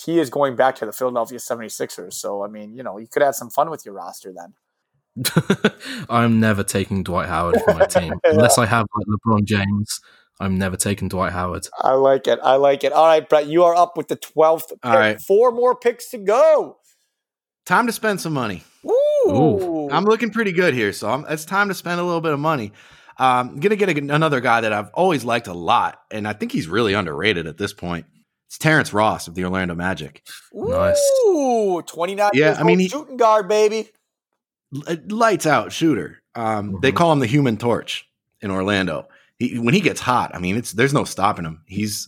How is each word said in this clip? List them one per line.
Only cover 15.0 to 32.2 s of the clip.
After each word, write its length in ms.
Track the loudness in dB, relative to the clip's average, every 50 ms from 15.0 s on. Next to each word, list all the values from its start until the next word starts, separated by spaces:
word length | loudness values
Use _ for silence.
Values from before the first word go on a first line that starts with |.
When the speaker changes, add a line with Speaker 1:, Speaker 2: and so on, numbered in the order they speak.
| 4 2 0 -2
Speaker 1:
Four 320 | 0 2 4 4 4 2
more 220 | 2 2 0 0 0
picks 340 | 0 -2 -2 -2 -2 -8 -14
to 80 | -14 -6
go. 600 | -2 0 2 4 4 4 4 2 0 -4 -10 _ _ _ _ _ _ _ _ _ _ _ _ _ _ _ _ _ _
Speaker 3:
Time 200 | 0 2 2 2
to 60 | 0
spend 280 | -2 -2 -2 -2 -2 -2
some 120 | -4 -4
money. 300 | -4 -2 -4 -4 -6 -8 -12 _ _ _ -4
Speaker 1:
Ooh. 440 | 0 0 2 2 2 2 2 2 2
Speaker 2:
Ooh. 600 | 4 4 2 2 2 0 -2 -4 -4 -6 -4 -2
Speaker 3:
I'm 140 | -2 0 2
looking 260 | 2 2 2 0 -2
pretty 220 | -2 -2 -2 0
good 200 | 0 2 2 2
here, 200 | 2 0 0 -2 -2
so 160 | -4 -4 -4
I'm, 160 | -4 -4 -4 -6
it's 160 | -8 -8 -6
time 240 | -4 -2 0 0 0
to 60 | -4
spend 260 | -6 -6 -6 -4 -4
a 40 | -2
little 180 | -2 -2 -2
bit 100 | -2 -2
of 80 | -2 0
money. 320 | 0 0 -2 -2 -4 -8 -12 -18 -20 -20 -20 -20 _ -18 _ 0
Um, 420 | 2 2 2 2 0 -4 -4 -2
gonna 160 | -2 0 0
get 140 | 0 0 0
a, 80 | 0 -2 -2 0 2
another 260 | 2 2 2 2 2
guy 220 | 2 2 2 2
that 100 | 2 0
I've 160 | -2 -2 -4 -4 -2
always 300 | 0 2 2 0 0 0
liked 220 | -2 -2 -2 -2
a 60 | -6
lot, 480 | -8 -4 0 2 2 2 2 0 -4 -10 _ _
and 160 | -10 -6 -6
I 60 | -6
think 200 | -6 -6 -8 -6
he's 160 | -4 -6 -4 -2
really 260 | 0 0 2 2 0
underrated 520 | 0 -2 -4 -4 -2 -2 -2 -2 -2 -4
at 120 | -8 -8 -8
this 160 | -8 -8 -8
point. 320 | -8 -8 -8 -8 -8 -10 _ _ _ _ _ _ _ _
It's 100 | _ -10
Terrence 380 | -4 0 2 2 2 0 0 0
Ross 340 | 2 2 2 0 -2 -6 -10
of 60 | -8
the 100 | -6 -4
Orlando 300 | -2 -2 -2 -2 -4 -4
Magic. 520 | -4 -4 -4 -4 -6 -10 -14 -16 _ _ -20 -20 -20 -20 _ -12
Speaker 2:
Nice. 440 | -8 -4 -2 0 0 2 2 2 2 2 2 2 4 4
Speaker 1:
Ooh, 560 | 2 2 2 2 0 0 0 0 0 -2 -4 -6
twenty-nine 440 | -8 -6 -6 -6 -4 -2 0